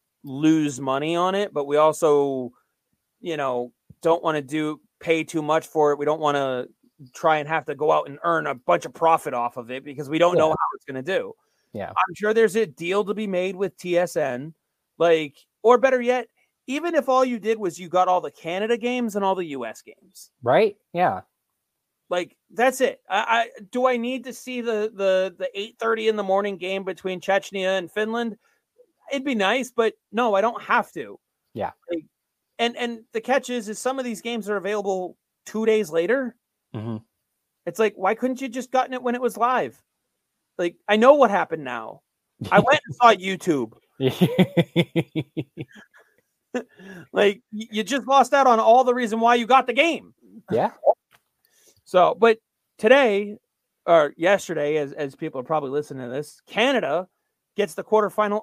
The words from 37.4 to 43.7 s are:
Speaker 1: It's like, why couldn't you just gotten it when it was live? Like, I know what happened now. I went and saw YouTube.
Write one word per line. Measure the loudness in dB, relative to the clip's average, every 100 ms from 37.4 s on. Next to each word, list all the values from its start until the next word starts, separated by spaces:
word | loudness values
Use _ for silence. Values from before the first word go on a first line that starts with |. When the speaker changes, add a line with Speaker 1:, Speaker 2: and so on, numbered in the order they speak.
| _ _ -8
Speaker 1:
It's | -2
like, | -2 0
why | -2
couldn't | 0 -4 -4
you | -8
just | -8 -4
gotten | -2 -2
it | -4
when | -4 -2
it |
was | -4 -2
live? | 0 0 -2 -8 _ _ _ _ _ _ _ -4
Like, | -4 -4 0
I | 6
know | 6
what | 8 6
happened | 4 -2 -6
now. | -8 -10 -12 -16 _ _ _ -14 2
I | 4
went | 6 2 0
and |
saw | 4 4
YouTube. | 4 0 -4 0 -2 -2